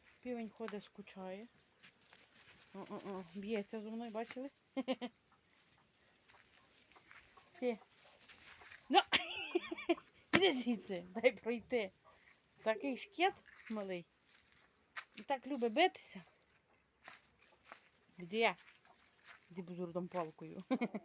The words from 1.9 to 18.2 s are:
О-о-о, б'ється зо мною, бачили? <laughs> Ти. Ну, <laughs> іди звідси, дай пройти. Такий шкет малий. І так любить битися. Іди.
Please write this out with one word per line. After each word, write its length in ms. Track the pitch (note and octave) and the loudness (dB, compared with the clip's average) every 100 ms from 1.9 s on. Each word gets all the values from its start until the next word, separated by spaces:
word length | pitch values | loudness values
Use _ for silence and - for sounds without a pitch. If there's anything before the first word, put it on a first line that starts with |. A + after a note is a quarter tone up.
| _ - - - - - - - | _ -20 -20 -20 -20 -20 -20 -16
О-о-о, 500 | G3 F3+ G3+ F#3 F#3 E3+ | -14 -10 -10 -8 -8 -8
б'ється 460 | F#3+ G3 A3 G3+ A3+ | -8 -2 -2 -2 -8
зо 100 | G#3+ | -8
мною, 200 | A3+ A#3 | -8 -6
бачили? 400 | G#3+ A#3 B3+ C4+ _ _ | -6 -6 -8 -10 _ _
<laughs> 100 | C4+ B3+ C4 B3 _ _ _ _ _ - - _ _ _ _ _ - - - - - - - - - - - - - | -6 -2 -4 -4 _ _ _ _ _ -20 -20 _ _ _ _ _ -20 -20 -20 -20 -20 -20 -20 -20 -20 -20 -20 -18 -2
Ти. 180 | B3 G#3+ - - - - - - - - - - - | -2 -2 -8 -20 -20 -20 -20 -20 -18 -18 -18 -14 6
Ну, 120 | E4+ - - E5+ F#5+ C6+ - - | 6 6 2 0 -6 0 0 0
<laughs> 680 | - C6+ D#4+ - - - | -6 2 2 0 -16 4
іди 180 | F4 F#4 | 6 8
звідси, 520 | C4 A#3+ A3+ - F3+ F3+ | 6 2 0 -2 -6 -4
дай 180 | A3+ A#3+ | 4 4
пройти. 580 | G3 A3 A#3 - B3 F#3+ - - - - - _ - | 4 -2 -2 0 0 0 -6 -20 -20 -20 -20 _ -4
Такий 340 | A3 A3 C#4 B3 | 0 0 0 -4
шкет 380 | - - F#4 - - - - | -4 2 2 2 -16 -18 -8
малий. 360 | A3 G3 F3 E3+ _ _ - - - - _ _ - - | -6 -4 -6 -6 _ _ -20 -20 -20 -20 _ _ -14 -14
І 80 | - | -12
так 240 | G#3 C4+ C4 | -4 -2 -2
любить 260 | C#4 A#3 | 0 2
битися. 500 | A3 F4+ - - G3 - _ _ _ _ _ _ _ - - _ _ - - - - - _ _ | 6 4 4 -16 -16 -18 _ _ _ _ _ _ _ -20 -20 _ _ -20 -20 -20 -20 -20 _ _
Іди. 360 | - | -16